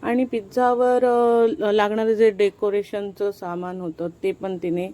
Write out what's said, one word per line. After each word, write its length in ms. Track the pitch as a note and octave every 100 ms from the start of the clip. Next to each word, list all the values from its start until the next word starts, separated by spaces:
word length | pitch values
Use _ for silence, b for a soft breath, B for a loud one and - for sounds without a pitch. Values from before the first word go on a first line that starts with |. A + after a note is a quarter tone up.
आणि 240 | G#3+ A#3+ B3+
पिझ्झावर, 760 | A#3+ G3 - B3 A#3+ B3 B3
अ, 420 | B3 A#3+ A#3+ A#3 A#3
ल-, 260 | - G#3
लागणारं 420 | G#3 G#3 G#3+ A3
जे 160 | A3 A3
डेकोरेशनचं 1000 | F#3+ G3+ F#3+ G#3 G3+ G3+ G#3 G3+ F#3 G3+
सामान 500 | G3+ F3+ F3 F3+ F#3
होतं 260 | F3+ D#3+ E3+ E3+
ते 80 | G3
पण 260 | F#3 G3 F#3
तिने 300 | F3 E3+ F#3